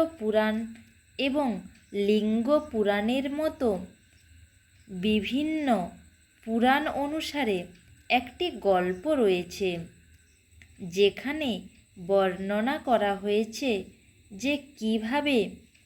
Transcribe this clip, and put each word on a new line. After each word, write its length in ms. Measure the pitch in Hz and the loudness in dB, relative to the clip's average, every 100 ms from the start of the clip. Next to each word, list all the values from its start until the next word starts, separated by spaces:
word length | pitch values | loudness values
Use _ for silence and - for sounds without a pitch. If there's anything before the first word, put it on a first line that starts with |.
| 330 - | 2 0
পুরাণ 360 | 214 214 214 220 226 - - _ _ - | 0 2 2 0 -6 -12 -20 _ _ -4
এবং 300 | 269 285 269 190 - - _ 202 202 | 0 0 0 -2 -8 -20 _ 0 2
লিঙ্গ 420 | 214 214 220 233 294 | 4 4 0 2 2
পুরাণের 680 | 302 226 208 202 214 262 269 | 2 0 2 2 0 0 -2
মতো 380 | 294 311 311 247 185 185 - _ _ _ - - _ _ _ - | -2 -4 0 0 -2 -6 -18 _ _ _ -20 -20 _ _ _ -14
বিভিন্ন 800 | 185 208 214 196 254 311 311 285 208 175 - - _ _ _ 220 | -4 0 0 0 -2 -2 -2 0 0 -2 -10 -20 _ _ _ -4
পুরাণ 360 | 226 247 285 311 - | 2 4 2 0 -4
অনুসারে 640 | 285 311 302 294 233 185 175 - - - - | -4 -4 -4 -2 0 -2 -4 -16 -20 -20 0
একটি 360 | 247 247 - 359 226 | 0 0 -6 -6 0
গল্প 440 | 196 185 180 180 302 | 2 2 2 -2 0
রয়েছে, 560 | 294 208 180 180 - 190 170 165 - _ - _ _ _ - - - | 4 4 2 -2 -4 -4 -4 -8 -18 _ -20 _ _ _ -20 -20 -14
যেখানে 720 | 185 180 202 196 262 311 277 185 - - _ - 175 | -6 2 2 2 -6 -4 -4 -4 -8 -20 _ -14 0
বর্ণনা 720 | 196 190 180 190 208 233 302 | 2 2 0 -2 -2 -2 -2
করা 340 | 277 220 202 | 0 2 2
হয়েছে 560 | 196 202 208 220 - 269 202 - - _ _ _ | 0 0 0 0 -4 -2 -2 -6 -18 _ _ _
যে 220 | 196 254 294 - - | -6 -4 -4 -6 -6
কিভাবে 600 | 220 220 220 285 294 247 185 - - _ | -2 -2 0 0 2 2 0 -6 -20 _